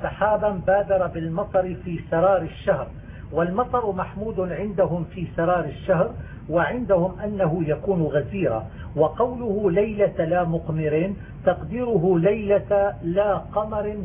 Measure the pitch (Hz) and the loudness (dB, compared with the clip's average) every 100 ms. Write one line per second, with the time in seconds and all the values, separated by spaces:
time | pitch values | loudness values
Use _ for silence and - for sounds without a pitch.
0 | - - 208 208 208 185 185 202 190 190 | -4 0 0 2 0 0 2 2 4 2
1 | 170 165 160 170 202 190 185 170 180 165 | 0 -4 -4 -4 0 0 0 -4 -6 -8
2 | - 165 185 185 160 - - 143 120 - | -2 2 4 4 0 -4 -2 0 -2 -12
3 | - - - 147 175 202 247 247 220 185 | -14 -14 -6 -2 0 0 0 0 0 -2
4 | - 190 220 185 180 160 208 185 170 175 | -6 -6 -6 -4 -4 -4 -2 2 2 0
5 | 156 185 160 - 165 175 151 - - 175 | -6 -8 -6 0 2 2 0 -4 0 2
6 | 226 - - - - 170 143 247 196 180 | 2 -2 -12 -12 -2 0 0 0 2 2
7 | 185 - 208 202 170 175 151 143 196 180 | 2 -2 -4 0 0 2 0 0 0 0
8 | 151 147 120 196 143 110 - - - 143 | 2 0 0 -2 0 -2 -6 -12 -4 2
9 | 156 - 247 247 240 202 202 185 226 208 | 2 2 -2 -2 -2 0 2 4 2 2
10 | 196 - 160 180 170 165 160 156 151 156 | 2 2 0 2 2 -2 -2 -2 0 2
11 | 190 196 - - 185 175 147 240 240 196 | 0 -4 -10 -2 0 0 -2 -4 0 2
12 | 180 175 190 220 202 196 - 202 202 - | 4 4 4 2 2 2 4 2 2 0
13 | 170 190 208 175 151 208 214 208 208 208 | -2 2 2 0 -2 -4 -2 -2 -4 -4